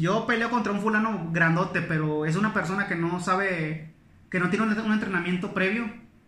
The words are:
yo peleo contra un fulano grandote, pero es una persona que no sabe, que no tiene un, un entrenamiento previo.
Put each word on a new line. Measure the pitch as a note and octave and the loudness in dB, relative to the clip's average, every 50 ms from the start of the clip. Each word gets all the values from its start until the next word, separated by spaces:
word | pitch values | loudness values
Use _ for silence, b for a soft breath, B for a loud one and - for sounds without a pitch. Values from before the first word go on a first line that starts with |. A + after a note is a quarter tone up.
yo | D#3+ F3+ G#3 A3+ A3 | 2 2 2 2 2
peleo | B3 A#3 A3+ A#3 A#3 | 0 0 0 0 0
contra | A#3+ A#3 G#3 G#3 | 0 0 0 0
un | G3+ G3 | 0 0
fulano | G3+ A3 G#3+ G#3+ A3 A3+ G#3 F3 D#3+ E3 | 0 2 2 2 2 0 0 -2 -4 -2
grandote, | E3 E3+ E3 E3 E3 F3 F#3+ - - F3 | 0 2 4 4 4 2 2 0 -2 -2
pero | E3 - E3 D#3 D#3 D3+ D3+ D3+ D3+ | -2 0 0 0 0 0 0 0 0
es | D#3+ D#3+ | 0 0
una | F#3+ G#3+ G#3+ | 0 0 0
persona | G3+ G3+ E3+ E3 F#3+ G#3 G3 - | 0 -2 -2 -2 -2 -2 -2 -2
que | F3 | -2
no | E3 E3+ E3+ F3 F3 | -2 0 0 -2 -2
sabe, | F3 G3 F#3 F#3+ G3 F#3+ F3+ E3 D#3 D3+ D#3+ D#3 - - - - - - - - - - | 0 0 0 2 0 0 0 -2 -2 -4 -4 -6 -10 -14 -18 -20 -20 -20 -20 -20 -10 -4
que | - F3+ | -2 0
no | F3+ F3 | 2 2
tiene | G3+ G3 A3 | 2 2 2
un, | G#3+ G#3 G#3+ | 0 0 0
un | A3 G#3+ | 0 0
entrenamiento | G#3+ G#3 G#3+ F#3+ F#3 F3 E3+ F3+ F3+ F3+ G3 G3 - | 0 0 0 0 -2 -2 0 0 0 -2 -2 -2 -2
previo. | F#3+ F#3 F#3+ G#3+ A#3+ A#3+ G#3+ - - - - - - _ | 0 0 0 0 -2 -4 -6 -8 -12 -18 -20 -20 -20 _